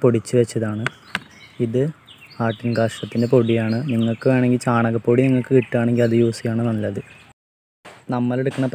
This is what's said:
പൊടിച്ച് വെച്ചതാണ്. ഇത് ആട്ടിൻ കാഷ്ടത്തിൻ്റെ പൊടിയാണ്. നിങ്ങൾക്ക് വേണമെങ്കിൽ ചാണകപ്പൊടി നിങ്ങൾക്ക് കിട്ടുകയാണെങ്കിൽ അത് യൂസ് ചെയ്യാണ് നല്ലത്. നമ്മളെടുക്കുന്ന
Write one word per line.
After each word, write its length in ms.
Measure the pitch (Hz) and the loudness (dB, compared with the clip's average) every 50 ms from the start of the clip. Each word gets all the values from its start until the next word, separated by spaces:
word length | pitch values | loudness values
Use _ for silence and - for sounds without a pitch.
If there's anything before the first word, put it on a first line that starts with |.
| - | 2
പൊടിച്ച് 280 | 127 117 113 - - - 123 | 2 2 2 -2 -2 0 0
വെച്ചതാണ്. 460 | 117 - - 117 110 107 107 104 113 113 - - - - - - - - - - - - - - 120 113 | 0 0 -2 -6 -6 -4 -6 -6 -6 -8 -10 -12 -18 -12 -12 -12 -12 -12 -20 -20 -20 -14 -8 -4 -4 -2
ഇത് 160 | 113 123 135 160 156 - _ - - - - - - - 120 | 0 0 -2 -2 -4 -10 _ -20 -20 -20 -20 -16 -8 -4 -4
ആട്ടിൻ 280 | 113 110 - - 120 117 110 | -4 -4 -4 -4 -4 0 0
കാഷ്ടത്തിൻ്റെ 500 | 113 110 - - - 104 - 113 120 120 | 0 -2 -2 -6 -12 -6 -4 -2 0 2
പൊടിയാണ്. 480 | 135 127 117 113 117 113 110 110 113 117 139 151 | 4 4 4 4 0 0 0 0 -2 -2 -2 -2
നിങ്ങൾക്ക് 380 | 123 113 113 113 113 - - 131 | -2 0 0 0 -2 0 0 0
വേണമെങ്കിൽ 320 | 131 127 127 123 123 120 - | 2 2 2 2 0 0 0
ചാണകപ്പൊടി 580 | 131 120 117 117 117 113 113 - - 120 123 131 | 0 2 2 2 2 0 -2 0 2 2 4 4
നിങ്ങൾക്ക് 260 | 135 131 127 120 - 135 131 | 4 2 0 0 2 2 2
കിട്ടുകയാണെങ്കിൽ 460 | 113 - - 123 117 120 120 120 120 | 2 2 0 0 0 2 2 2 2
അത് 100 | 117 117 117 | 2 4 4
യൂസ് 180 | 117 117 113 - | 2 2 0 -2
ചെയ്യാണ് 220 | - 120 113 113 120 120 | -4 -4 -2 -2 -2 -2
നല്ലത്. 300 | 113 107 104 104 101 - - - - - - - - _ _ _ _ _ _ _ _ _ - - - - _ - 131 | -2 -2 -4 -4 -6 -8 -10 -14 -20 -20 -20 -20 -20 _ _ _ _ _ _ _ _ _ -20 -20 -20 -18 _ -6 -4
നമ്മളെടുക്കുന്ന 540 | 123 123 123 123 127 131 135 - - 135 131 | -2 -2 -2 -2 -2 -2 -4 -2 -2 -2 0